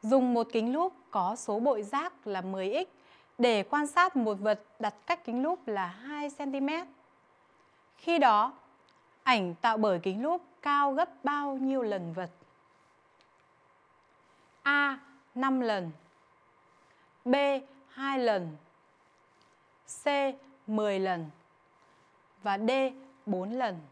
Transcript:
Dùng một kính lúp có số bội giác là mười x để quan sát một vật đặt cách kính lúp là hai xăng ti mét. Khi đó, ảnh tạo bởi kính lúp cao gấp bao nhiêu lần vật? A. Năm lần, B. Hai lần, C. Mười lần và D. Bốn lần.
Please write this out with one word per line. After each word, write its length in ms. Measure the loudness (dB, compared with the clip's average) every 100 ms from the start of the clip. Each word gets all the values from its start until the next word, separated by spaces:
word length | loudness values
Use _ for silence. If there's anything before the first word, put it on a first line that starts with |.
Dùng 320 | 4 2 4
một 140 | 0 0
kính 200 | 0 0
lúp 200 | 0 -2 -4 _
có 260 | -2 -2 -2
số 240 | -4 0
bội 220 | 0 0
giác 440 | -2 -4 -4 -8 -8
là 140 | -6
mười 460 | -6 -4 -4 -4 -6
x 20 | -12 -20 -20 _ 0
để 240 | 2 2
quan 240 | 0 -2 0
sát 300 | 2 2 2
một 180 | -2
vật 280 | 0 0 -2 -4 _
đặt 160 | -6 -6 -6
cách 180 | -6
kính 180 | -4 -4
lúp 260 | -2 -4 -4
là 180 | -4 -4
hai 440 | -8 -12 -8 -8
xăng 220 | -6 -6
ti 80 | -2
mét. 260 | -2 -2 -6 -18 _ _ _ _ _ _ _ _ _ _
Khi 220 | 0 6
đó, 340 | 6 6 2 -4 -20 _ _ _ _ _
ảnh 320 | 2 2 2
tạo 220 | 0 0 2
bởi 240 | 2 2
kính 200 | -2 -2
lúp 200 | -2 -2 -6 -8
cao 300 | 0 2 2
gấp 320 | 2 -2 -2
bao 320 | -4 -2 -2 -2
nhiêu 260 | 0 0
lần 300 | 0 -4 -4
vật? 180 | -8 -10 -12 -20 _ _ _ _ _ _ _ _ _ _ _ _ _ _ _ _ _ _ _ _ _
A. 360 | 0 2 2 -2 -12 -20 _
Năm 260 | -2 0 2
lần, 300 | 2 0 -2 -10 _ _ _ _ _ _ _ _ _ _ _ _
B. 100 | 0 2 2 0 -6 -20 -20
Hai 300 | -8 -4 0
lần, 380 | 2 0 -2 -12 -20 _ _ _ _ _ _ _ _ _ _ _ -20 -4
C. 20 | 0 2 0 -4 -16 -20 -4
Mười 340 | -2 0 0
lần 260 | 0 -2 -6 -14 _ _ _ _ _ _ _ _ _ _
và 160 | -4 0
D. 120 | 2 2 0 -4 -20 -16 -6
Bốn 260 | -4 -4
lần. 280 | -4 -4 -4 -14